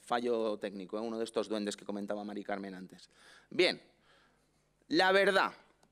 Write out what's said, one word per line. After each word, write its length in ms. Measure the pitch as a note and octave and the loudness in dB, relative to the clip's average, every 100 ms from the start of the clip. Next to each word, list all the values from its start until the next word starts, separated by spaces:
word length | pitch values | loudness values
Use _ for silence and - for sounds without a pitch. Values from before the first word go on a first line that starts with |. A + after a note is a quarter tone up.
fallo 560 | - A#2+ A#2+ A2+ A2 G#2 | -4 -2 0 0 -2 -4
técnico, 400 | G#2 G2 F2+ G#2+ | -6 -8 -8 -6
¿eh? 40 | |
Uno 180 | A#2 A2+ | -4 -4
de 40 | |
estos 240 | A2+ A2+ G2 | -4 -4 -2
duendes 300 | G#2+ G#2 G2+ | -2 -4 -6
que 80 | |
comentaba 380 | - G2+ G2+ G#2 | -8 -6 -6 -6
Mari 200 | G#2 G#2 | -8 -8
Carmen 300 | G2+ G2+ G2 | -6 -8 -8
antes. 360 | F#2 F#2 F#2+ - _ - - - | -12 -16 -20 -20 _ -20 -20 -4
Bien, 320 | D3 F3 - - _ _ _ _ _ _ _ _ _ - | 2 2 0 -10 _ _ _ _ _ _ _ _ _ -2
la 240 | D#3 F#3 | 4 6
verdad 400 | G3 G3 F#3+ G#2+ - _ _ _ | 6 6 4 2 -2 _ _ _